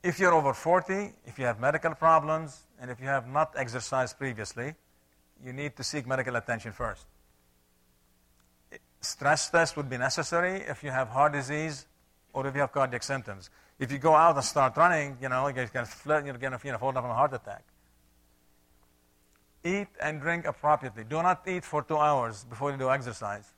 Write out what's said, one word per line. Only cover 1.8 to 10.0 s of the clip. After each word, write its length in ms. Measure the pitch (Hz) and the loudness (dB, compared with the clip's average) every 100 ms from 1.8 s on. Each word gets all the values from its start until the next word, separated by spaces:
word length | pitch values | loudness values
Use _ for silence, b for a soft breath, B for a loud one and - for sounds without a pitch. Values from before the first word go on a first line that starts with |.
| 165 | -2
problems, 680 | 156 160 160 151 156 156 - _ _ | 2 6 6 4 -2 -4 -14 _ _
and 100 | 127 | -12
if 80 | 120 | -8
you 80 | 135 | -2
have 220 | 139 123 | -2 0
not 240 | 143 156 - | 0 0 -2
exercised 600 | 127 120 - 131 127 - | -6 -6 -2 -2 -2 -4
previously, 580 | 135 110 104 - 131 160 _ _ _ _ _ _ | -8 -6 -10 -8 -10 -12 _ _ _ _ _ _
you 80 | 127 | -14
need 240 | 131 147 - | -8 -8 -8
to 80 | |
seek 220 | 127 147 120 | -6 -6 -2
medical 280 | 131 127 120 | -2 0 -2
attention 360 | 113 117 113 | -2 -6 -6
first. 320 | 101 117 98 - _ _ _ _ _ _ _ _ _ _ _ _ _ _ _ _ - _ _ - | -8 -8 -8 -18 _ _ _ _ _ _ _ _ _ _ _ _ _ _ _ _ -20 _ _ -12
Stress 440 | - 139 156 - | -2 2 2 4
test 260 | 170 165 - | 2 2 0
would 120 | 139 | -6
be 100 | |
necessary 640 | 123 | -2